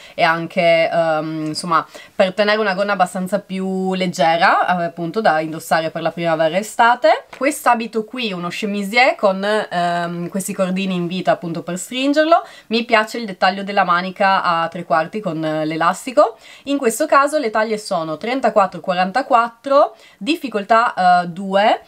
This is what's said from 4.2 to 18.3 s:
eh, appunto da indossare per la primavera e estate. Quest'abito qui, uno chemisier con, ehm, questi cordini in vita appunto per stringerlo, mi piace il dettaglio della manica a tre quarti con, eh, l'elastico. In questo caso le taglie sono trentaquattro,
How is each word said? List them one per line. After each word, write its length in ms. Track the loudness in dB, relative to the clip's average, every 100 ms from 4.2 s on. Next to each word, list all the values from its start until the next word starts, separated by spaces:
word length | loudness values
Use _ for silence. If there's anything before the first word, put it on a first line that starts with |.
| 2 4 4 4 2 0
eh, 40 | -2
appunto 340 | -4 -6 0
da 180 | 2 2
indossare 520 | 0 -6 -2 -2 -2
per 120 | -4
la 80 | -4
primavera 460 | -2 0 2 2 0
e 20 |
estate. 680 | -2 2 4 4 4 2 -2 -4
Quest'abito 680 | -2 0 0 0 0 -6
qui, 280 | -6 -6 -6
uno 160 | -6 -8
chemisier 680 | -6 -6 -4 -2 2 2
con, 300 | 2 0 0
ehm, 840 | 0 0 -2 -2 -2 -2 -4 -6 -6
questi 240 | -6 -6
cordini 420 | -4 -2 -2 -2
in 120 | -2 -2
vita 240 | -2 -2
appunto 320 | -2 -4 -8
per 160 | -8 -8
stringerlo, 680 | -8 -4 0 2 4 2 0 -12 -6
mi 160 | -4
piace 340 | 0 0 0 -4
il 80 | -8
dettaglio 360 | -2 0 0
della 220 | -2 0
manica 580 | 2 0 -2 0 2 2
a 240 | 0 0 -2
tre 180 | -6
quarti 360 | -2 -2 -2 -6
con, 240 | -6 -4
eh, 200 | -4 -2
l'elastico. 720 | -4 -2 -2 -2 0 2 2 0 -18 -14
In 140 | -6 -2
questo 280 | -2 -2 2
caso 320 | 4 4 0
le 120 | -2
taglie 280 | -2 -2 -4
sono 380 | -4 -4 -4 -6
trentaquattro, 640 | -4